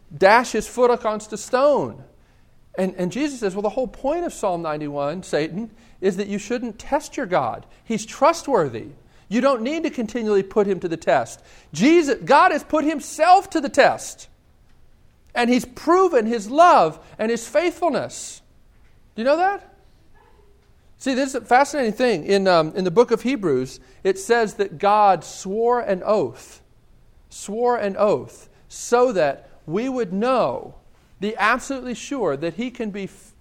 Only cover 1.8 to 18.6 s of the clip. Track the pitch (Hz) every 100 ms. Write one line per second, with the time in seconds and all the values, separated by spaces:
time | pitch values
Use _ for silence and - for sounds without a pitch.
1.8 | 131 104 - _ _ _ _ _ _ -
2.8 | 190 185 180 226 302 262 202 190 202 262
3.8 | 240 - 269 339 339 - 202 175 160 151
4.8 | 147 143 143 180 - 156 156 170 226 -
5.8 | _ - 190 185 196 208 - 247 233 196
6.8 | - 294 - - 214 170 120 107 - -
7.8 | - 226 - - 285 330 - 233 147 113
8.8 | 104 - _ - _ 220 269 254 233 320
9.8 | 320 - 214 247 214 202 196 220 202 180
10.8 | 175 160 - 151 113 - - - _ 147
11.8 | 240 339 285 220 165 285 359 311 - 302
12.8 | 302 311 - - 330 381 392 320 269 -
13.8 | 202 113 - - - _ _ _ _ _
14.8 | - _ _ _ _ - 240 247 - -
15.8 | - 359 381 285 220 233 202 285 349 277
16.8 | 160 151 - - 220 233 - 302 349 -
17.8 | 339 220 127 - - - _ _